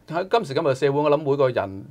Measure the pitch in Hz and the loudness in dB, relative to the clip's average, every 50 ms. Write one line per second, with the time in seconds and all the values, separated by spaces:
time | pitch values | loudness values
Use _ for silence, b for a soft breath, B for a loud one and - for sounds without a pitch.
0 | _ - 156 165 190 190 - 233 220 143 139 143 165 151 131 131 151 143 139 143 | _ -8 -6 -6 -4 0 0 0 0 0 -2 -2 0 0 0 2 0 0 2 2
1 | 147 151 147 147 160 143 139 139 139 131 123 110 98 98 98 95 98 131 | 2 2 2 2 2 0 2 2 2 2 2 0 -4 -4 -8 -12 -16 -18